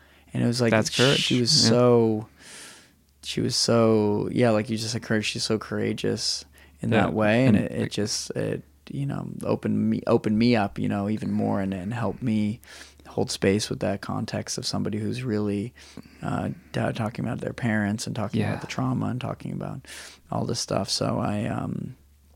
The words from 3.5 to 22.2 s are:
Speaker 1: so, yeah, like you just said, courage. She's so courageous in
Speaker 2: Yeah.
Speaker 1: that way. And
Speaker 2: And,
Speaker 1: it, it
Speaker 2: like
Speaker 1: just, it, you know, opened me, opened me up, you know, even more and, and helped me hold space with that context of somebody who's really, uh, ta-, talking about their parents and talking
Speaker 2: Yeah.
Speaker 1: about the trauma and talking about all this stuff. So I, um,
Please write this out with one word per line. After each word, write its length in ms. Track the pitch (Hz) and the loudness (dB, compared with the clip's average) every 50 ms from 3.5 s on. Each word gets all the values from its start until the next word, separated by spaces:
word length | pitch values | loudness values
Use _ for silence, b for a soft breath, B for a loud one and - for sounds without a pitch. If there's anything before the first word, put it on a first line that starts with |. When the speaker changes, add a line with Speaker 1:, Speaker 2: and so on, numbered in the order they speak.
| 123 | 0
Speaker 1:
so, 720 | - - - 117 117 113 113 113 110 107 104 104 104 101 98 | 0 2 4 4 6 6 6 6 6 4 4 2 0 -2 -2
yeah, 200 | - - 123 120 | 0 2 4 4
like 180 | 110 107 107 113 | 4 2 0 0
you 80 | 113 110 | -4 -4
just 140 | 113 110 113 | -4 -4 -6
said, 80 | 113 | -6
courage. 240 | - - 113 107 104 | -4 -2 -2 0 0
She's 180 | - - 120 - | -2 -4 -4 -2
so 140 | - 113 107 | -2 -2 -2
courageous 880 | - - 104 107 107 107 107 107 - 107 107 110 - - - - - - b b b b b b | -2 -4 -4 -2 -2 -2 -2 -2 -2 -2 -2 -2 -2 -4 -4 -4 -8 -12 b b b b b b
in 100 | - 113 | -2 0
Speaker 2:
Yeah. 100 | 113 113 | 2 2
Speaker 1:
that 120 | 98 - - | 2 2 2
way. 320 | 107 107 104 110 120 131 | 2 2 4 4 6 6
And 120 | 131 107 - | 6 6 4
Speaker 2:
And, 80 | - | 4
Speaker 1:
it, 60 | - | 0
it 100 | - - | -2 -4
Speaker 2:
like 100 | 110 - | -4 -4
Speaker 1:
just, 400 | - - 104 107 - - - - | -2 -4 -4 -2 -4 -6 -6 -6
it, 320 | - - 107 107 104 - - _ _ _ - - | -4 -4 -2 -2 -4 -4 -6 _ _ _ -16 -10
you 160 | - 139 139 | -8 -6 -4
know, 220 | 139 - 50 50 - - - - | -4 -4 -6 -8 -8 -10 -6 -2
opened 460 | - 110 113 - 107 107 104 107 110 | 0 0 0 0 0 0 2 2 2
me, 120 | 110 110 - - | 0 0 2 4
opened 300 | - - - 110 107 107 | 4 4 4 2 2 4
me 180 | 113 120 123 | 4 6 6
up, 240 | 113 101 98 - - | 4 2 0 -2 -2
you 80 | 101 101 | -2 -2
know, 220 | 104 101 98 104 | 0 0 0 -2
even 220 | 107 107 - 101 | -2 -2 -2 -2
more 280 | 101 107 107 107 107 101 | -2 0 0 0 0 0
and, 140 | 98 95 98 | -2 -2 -4
and 200 | 95 90 101 120 | -4 -4 -6 -4
helped 280 | 113 117 98 90 - | -4 -4 -4 -4 -4
me 400 | - 127 110 107 107 104 107 - B B B B B B B B B - | -2 0 0 2 2 0 -2 -4 B B B B B B B B B -8
hold 240 | - - 107 - | -2 -2 -2 -2
space 380 | - - - 101 95 107 - - | -2 2 4 4 4 4 2 -2
with 100 | - - | -4 -2
that 200 | - 98 98 101 | -2 -2 -2 -2
context 560 | - - 101 107 110 104 - 104 107 - - - | -4 -4 -4 -4 -4 -4 -4 -6 -6 -6 -6 -6
of 80 | - | -6
somebody 340 | - - 101 98 101 101 104 | -4 -4 -2 -2 -2 -2 -2
who's 240 | 107 104 117 123 127 | -4 -4 -4 -4 -2
really, 500 | 127 107 104 107 104 101 101 101 120 - B B B B B B B - - | -2 0 0 0 0 0 -2 -2 -4 -8 B B B B B B B -16 -10
uh, 280 | - - - - 98 - - - - - - | -8 -6 -4 -2 -2 -4 -6 -8 -10 -8 -4
ta-, 180 | - 117 - | -2 -2 -2
talking 340 | 131 127 113 107 110 - - | -2 -2 -4 -4 -4 -4 -4
about 140 | 113 120 - | -4 -4 -4
their 140 | - - - | -6 -8 -6
parents 520 | - - 117 110 107 104 101 104 113 - - | -4 -2 0 0 2 0 0 -2 -2 -4 -6
and 80 | - | -4
talking 260 | - 104 101 - 113 | -4 -4 -2 0 0
Speaker 2:
Yeah. 80 | 104 104 | 0 0
Speaker 1:
about 120 | 104 - | -2 -4
the 60 | - - | -6 -8
trauma 400 | - - 127 127 127 123 107 104 | -6 -4 -2 -2 -2 -2 -2 -2
and 120 | 110 127 | -4 -4
talking 320 | - 107 101 - - - - | -4 -6 -6 -8 -8 -8 -8
about 280 | - - - 50 - - B B B B B B B B - | -8 -8 -8 -10 -10 -14 B B B B B B B B -8
all 140 | - - 120 | -6 -4 -4
this 140 | - - 120 | -4 -4 -4
stuff. 300 | - - - - 98 - | -4 -2 -2 -2 -2 -2
So 300 | - - - - - 92 | -4 -4 -2 -2 -2 -2
I, 260 | 101 - 101 104 110 | -2 -2 -2 -2 -4
um, 500 | - 107 - - - - - - - 127 - _ _ _ _ | -4 -4 -4 -4 -6 -6 -6 -8 -10 -12 -16 _ _ _ _